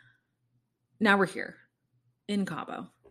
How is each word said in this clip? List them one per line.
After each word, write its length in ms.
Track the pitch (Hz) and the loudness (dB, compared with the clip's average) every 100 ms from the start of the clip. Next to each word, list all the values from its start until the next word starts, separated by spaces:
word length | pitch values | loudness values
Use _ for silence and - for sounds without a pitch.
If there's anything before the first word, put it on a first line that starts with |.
| - _ _ _ _ _ _ _ _ _ | -20 _ _ _ _ _ _ _ _ _
Now 180 | 214 202 | 4 4
we're 80 | 190 | 2
here 300 | 113 - - _ _ _ _ _ _ - | -2 -12 -14 _ _ _ _ _ _ -4
in 180 | 208 185 | -2 -2
Cabo. 420 | 160 - - 180 _ _ | -4 -8 -10 -12 _ _